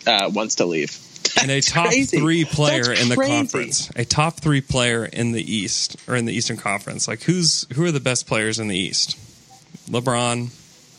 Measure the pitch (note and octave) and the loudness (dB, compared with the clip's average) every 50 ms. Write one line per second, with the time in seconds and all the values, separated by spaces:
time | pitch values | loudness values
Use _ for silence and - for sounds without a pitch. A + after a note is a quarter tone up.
0 | - A#2 A2+ G2 G2 E2 G2+ G#2 A2 G#2+ - - F#2 F2 E2 D#2 D2 - - - | 0 2 2 2 2 0 0 -2 -2 -2 0 0 0 0 2 -2 -2 -4 -6 -14
1 | - - - - - - - - - C#3 C#3 C#3 B2+ - - E3 E3+ F3 A#3 C4 | -18 -20 -16 -8 -6 -2 0 0 2 2 2 2 2 2 2 2 4 4 4 2
2 | C4+ - - D3 D3 D#3+ E3 E3+ D#3 - - D3 D3 D3 D3 C3 A#2+ A#2+ A#2 A#2 | 2 2 2 2 4 4 4 2 2 0 2 2 4 4 4 2 2 0 2 2
3 | B2 A#2+ B2 C4 C4 C#4 D4 D4 C#4+ - - C3+ A#2+ - - - - - - - | 2 2 2 2 2 2 2 0 0 -2 -2 -4 -4 -2 -2 -4 -4 -4 -4 -4
4 | A#2 - - D3 D3+ E3 - - - D#3 C#3+ C3+ C3+ - - C3 A#2+ A#2+ A#2 A#2 | -2 0 2 2 2 0 -2 -2 0 2 2 2 0 0 0 2 2 2 2 0
5 | A2 - - G#2 A#2 A#2 A#2 A2 - - A2 A2 F2+ - - - - - - - | -2 -4 -2 -2 -2 0 0 -2 -2 -2 -2 -2 -2 -2 -2 -2 -4 -4 -8 -10
6 | - - B2 B2 A#2 A#2 F#2+ F#2+ - - A2+ G#2 - G#2 G2 G2+ - - - - | -6 -4 -2 -2 -2 -2 -2 -2 -2 -4 -4 -4 -4 -4 -4 -4 -6 -8 -6 -4
7 | - A#2 A2 A2 - D#3 F3 F#3 E3+ D#3 - - - - B2 C#3+ E3+ F3 D3+ C3+ | -4 -4 -4 -4 0 0 0 2 2 2 0 0 -4 -4 -2 0 0 0 0 0
8 | B2 C3 B2 - - - B2+ A2 G#2+ A2 A2 A2+ A2 G#2 F#2+ F#2 F#2 - - - | 0 0 -2 -2 -2 -2 -2 0 0 0 -2 -2 -4 -2 -2 -2 -2 -2 -2 -2
9 | - - - - - - - - - - - - - _ - - - - A#2 A#2+ | -2 -2 -4 -10 -12 -20 -20 -20 -20 -20 -20 -20 -20 _ -20 -20 -10 -4 -4 -2
10 | A#2+ C3 A#2+ A#2+ B2 A#2+ A#2+ A#2+ A#2+ A#2+ - - - - - - - - - | 0 0 0 2 2 0 0 -2 -4 -8 -10 -14 -20 -20 -20 -20 -20 -20 -20